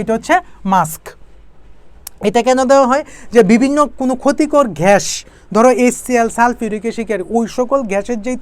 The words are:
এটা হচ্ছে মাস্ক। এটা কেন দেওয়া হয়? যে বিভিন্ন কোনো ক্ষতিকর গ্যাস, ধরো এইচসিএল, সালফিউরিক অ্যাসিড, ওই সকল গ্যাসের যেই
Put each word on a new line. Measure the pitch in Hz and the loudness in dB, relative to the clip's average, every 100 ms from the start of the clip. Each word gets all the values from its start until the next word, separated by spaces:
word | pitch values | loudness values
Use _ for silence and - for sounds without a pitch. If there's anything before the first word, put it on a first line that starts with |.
এটা | 208 226 | -2 -4
হচ্ছে | 233 349 349 - 196 | 0 0 -2 -8 -2
মাস্ক। | 190 160 - - - - - - - - - - - - - 208 | 0 0 -4 -16 -20 -20 -20 -20 -20 -20 -20 -20 -20 -20 -6 -2
এটা | 240 233 | 0 2
কেন | 254 254 | 0 4
দেওয়া | 269 262 | 4 4
হয়? | 269 311 - - | 0 -4 -12 -2
যে | 226 190 | 2 4
বিভিন্ন | 226 269 285 294 - | 4 4 2 0 -2
কোনো | 254 254 | -4 -2
ক্ষতিকর | - - 302 294 277 160 | -2 0 0 0 0 0
গ্যাস, | 175 202 - - - - - 202 | 2 2 2 -8 -12 -20 -6 2
ধরো | 233 240 247 | 4 4 2
এইচসিএল, | 233 - 247 226 - | 0 -2 0 0 0
সালফিউরিক | 240 240 226 214 226 | 0 0 -6 -6 -6
অ্যাসিড, | 220 220 208 180 226 | -6 -6 -6 -4 -4
ওই | 226 - | -2 -4
সকল | 247 277 233 | -2 -2 -2
গ্যাসের | 196 202 240 208 | -4 -4 -6 -6
যেই | 254 | -6